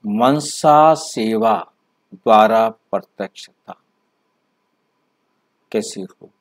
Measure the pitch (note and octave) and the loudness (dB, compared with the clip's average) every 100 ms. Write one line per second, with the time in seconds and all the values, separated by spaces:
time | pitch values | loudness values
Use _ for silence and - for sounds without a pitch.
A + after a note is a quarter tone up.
0 | G#2+ G#2 B2 D3 D3 - D#3+ D3+ D#3 D#3 | -6 0 0 0 -6 -4 2 4 4 2
1 | - - A2 A2 A2+ G2+ E2 _ _ _ | -4 -6 -4 -2 0 -2 -6 _ _ _
2 | _ G2 - A2 G#2+ A2+ A2+ A2 _ G2+ | _ -10 2 4 4 2 -2 -6 _ -10
3 | - _ G2 - - _ _ F#2 _ _ | -10 _ -14 -14 -20 _ _ -20 _ _
4 | _ _ _ _ _ _ _ _ _ _ | _ _ _ _ _ _ _ _ _ _
5 | _ _ _ _ _ _ _ A3 G#3+ - | _ _ _ _ _ _ _ -8 -8 -12
6 | F#3+ _ - _ | -16 _ -20 _